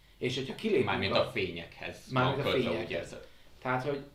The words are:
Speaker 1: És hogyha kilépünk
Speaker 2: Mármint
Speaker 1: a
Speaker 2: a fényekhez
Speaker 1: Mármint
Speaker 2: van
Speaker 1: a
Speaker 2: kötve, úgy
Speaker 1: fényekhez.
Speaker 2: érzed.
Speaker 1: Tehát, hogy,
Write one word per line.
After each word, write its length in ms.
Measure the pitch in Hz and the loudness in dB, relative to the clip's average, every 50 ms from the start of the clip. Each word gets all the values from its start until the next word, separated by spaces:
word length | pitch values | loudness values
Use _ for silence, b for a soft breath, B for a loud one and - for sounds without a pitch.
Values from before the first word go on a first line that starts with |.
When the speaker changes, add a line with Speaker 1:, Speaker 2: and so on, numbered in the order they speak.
| b b b b | b b b b
Speaker 1:
És 180 | - 123 127 | -2 0 0
hogyha 180 | 139 127 - - | 0 -4 -4 -6
kilépünk 320 | - - 220 190 135 113 | -2 0 4 4 4 4
Speaker 2:
Mármint 260 | 101 98 92 98 98 117 | 4 2 2 2 4 4
Speaker 1:
a 120 | - - | 4 2
Speaker 2:
a 40 | - | 2
fényekhez 800 | - 107 95 85 82 85 82 - - - 82 85 - - - - | 0 -2 -2 -2 -4 -8 -10 -12 -12 -12 -10 -10 -10 -12 -10 -2
Speaker 1:
Mármint 260 | 131 127 127 131 139 135 | 2 2 2 2 2 0
Speaker 2:
van 40 | 127 | 0
Speaker 1:
a 80 | - - | 2 2
Speaker 2:
kötve, 140 | 131 117 117 | 2 2 2
úgy 40 | 117 | 0
Speaker 1:
fényekhez. 220 | 113 - - 87 85 | -2 -2 -4 -4 -6
Speaker 2:
érzed. 280 | - - - - B B B B B B B - | -6 -6 -12 -14 B B B B B B B -8
Speaker 1:
Tehát, 200 | - 127 127 127 | -4 -2 -2 0
hogy, 220 | 135 147 143 135 - - | 0 -2 -2 -2 -6 -12